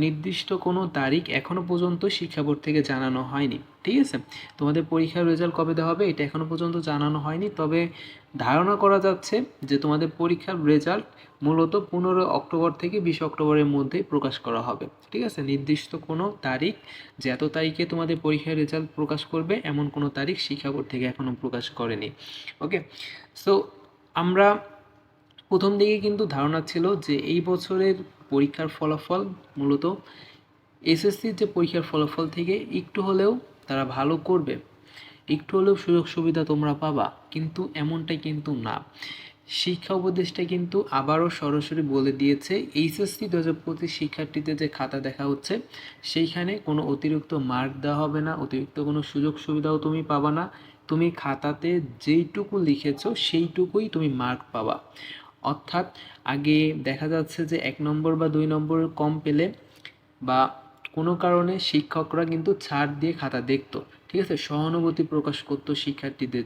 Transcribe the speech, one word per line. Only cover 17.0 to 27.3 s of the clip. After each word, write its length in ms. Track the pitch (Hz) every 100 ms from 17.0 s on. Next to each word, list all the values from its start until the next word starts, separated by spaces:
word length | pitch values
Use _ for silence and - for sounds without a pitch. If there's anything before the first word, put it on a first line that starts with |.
| - -
যে 80 | 127 127
এত 80 | 151 160
তারিখে 260 | 160 156 170
তোমাদের 260 | 165 165 160 151
পরীক্ষার 340 | 151 156 156
রেজাল্ট 260 | 147 160 156 -
প্রকাশ 260 | 147 151 -
করবে, 220 | 160 160 226
এমন 220 | 156 147 147
কোনো 180 | 147 143 139
তারিখ 180 | 147 185 -
শিক্ষা 220 | 143 139
বোর্ড 160 | 139 139
থেকে 160 | 127 127
এখনো 200 | 123 127 120
প্রকাশ 240 | 127 120 - -
করেনি। 320 | 117 104 104 - - - - -
ওকে, 180 | 151 185 - - - - - -
so 80 | - 196 - - - _ _ 165
আমরা 320 | 180 190 202 208 - - - _ _ _ _ _ -
প্রথম 240 | 185 196 202
দিকে 200 | 208 214 208
কিন্তু 180 | 208 202 139
ধারণা 260 | 147 160 160
ছিল 140 | 170 180 196 151
যে 100 | 143 -